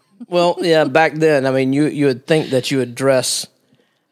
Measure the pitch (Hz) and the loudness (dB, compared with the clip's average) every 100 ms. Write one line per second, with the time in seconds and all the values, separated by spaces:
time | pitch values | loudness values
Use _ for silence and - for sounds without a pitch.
0 | _ - 240 175 175 370 180 156 151 160 | _ -20 -4 0 0 0 2 2 2 2
1 | 160 156 156 143 135 131 131 139 151 147 | 2 2 2 2 0 0 0 0 -2 0
2 | 143 123 - 160 - 127 - 135 120 117 | -2 -2 0 -2 0 -2 -2 -4 -4 -2
3 | 135 131 123 - - _ _ _ _ _ | 0 0 0 -6 -10 _ _ _ _ _
4 | _ | _